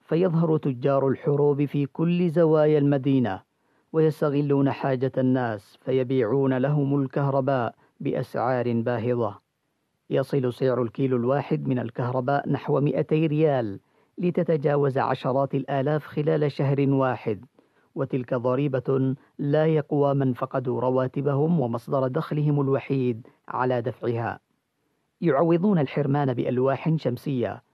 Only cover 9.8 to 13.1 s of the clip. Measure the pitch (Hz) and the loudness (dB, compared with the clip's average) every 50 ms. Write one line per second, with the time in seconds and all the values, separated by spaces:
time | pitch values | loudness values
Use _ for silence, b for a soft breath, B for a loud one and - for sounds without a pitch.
9.8 | _ _ _ _ _ - - 139 135 - - 143 127 123 120 - 135 131 123 120 | _ _ _ _ _ -4 -2 -2 -2 0 -2 -2 0 -2 -2 0 0 0 0 0
10.8 | 127 113 - - 139 131 127 123 117 120 135 143 135 - - 151 143 131 131 123 | -2 -4 -2 -2 -2 0 0 0 0 0 0 0 -2 -2 -4 -4 -2 -2 -2 -2
11.8 | 117 117 - - 131 123 127 131 123 127 139 143 - - 151 - - - 143 143 | -4 -6 -6 -6 -6 -4 -2 -2 -2 0 0 0 0 -2 -2 -2 -2 0 0 2
12.8 | 135 147 - - 156 - | 2 0 0 0 -2 0